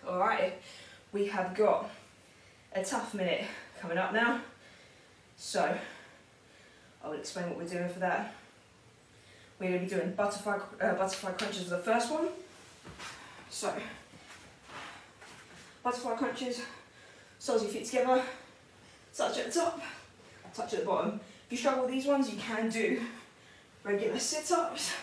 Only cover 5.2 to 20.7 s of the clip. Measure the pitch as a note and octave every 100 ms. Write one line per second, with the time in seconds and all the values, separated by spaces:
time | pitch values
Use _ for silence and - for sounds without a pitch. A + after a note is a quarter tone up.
5.2 | - - - - - - - - - -
6.2 | - - - - - - - - - D3+
7.2 | - F#3 F3 - E3+ F3 F3 - F#3 -
8.2 | G#3 - - - - - - - - -
9.2 | - - - - F#3 F3+ F#3 F#3 F3+ G3
10.2 | G3+ - G#3 G3+ - - - F3+ F#3+ -
11.2 | G3 F#3 G#3 F#3 F3 F3 A3 A#3 A#3+ D#4
12.2 | E4+ - - - - - - - - -
13.2 | - - - - - - - - - -
14.2 | - - - - - - - - - -
15.2 | - - - - - - B3 A#3+ A#3+ A3+
16.2 | B3 - B3+ A#3 - - - - - -
17.2 | - - - A3+ G#3 - - B3+ B3+ B3+
18.2 | B3+ - - - - - - - - -
19.2 | - C#4 - E4+ E4+ E4 - - - -
20.2 | - - - - -